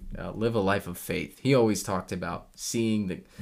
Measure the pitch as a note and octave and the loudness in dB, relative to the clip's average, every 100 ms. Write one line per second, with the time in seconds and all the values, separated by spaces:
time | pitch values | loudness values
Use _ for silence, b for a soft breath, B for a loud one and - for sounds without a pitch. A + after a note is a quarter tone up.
0 | - - F2 F#2+ A2+ A2 F#2+ G2+ F2+ F2 | -12 -8 -8 -2 0 2 2 2 -2 -8
1 | - E2+ D#2 - C3 C3+ A2+ G2 - F#2+ | -6 -6 -6 -4 4 6 6 4 0 -4
2 | - F#2 F2 E2 - - - A#2+ A2+ A2 | -2 -6 -4 -8 -10 -12 -4 0 2 2
3 | F#2+ F2 - B | 0 -4 -10 B